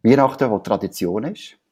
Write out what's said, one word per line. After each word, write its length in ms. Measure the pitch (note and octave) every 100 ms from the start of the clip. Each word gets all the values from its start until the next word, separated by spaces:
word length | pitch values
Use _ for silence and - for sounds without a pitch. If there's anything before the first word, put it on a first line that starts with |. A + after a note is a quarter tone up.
Weihnachten, 460 | A2+ C#3 C3 - C3
wo 100 | G2+
Tradition 640 | - G2+ F#2+ - F2 G2+
ist. 340 | D3 G#3+ - _ _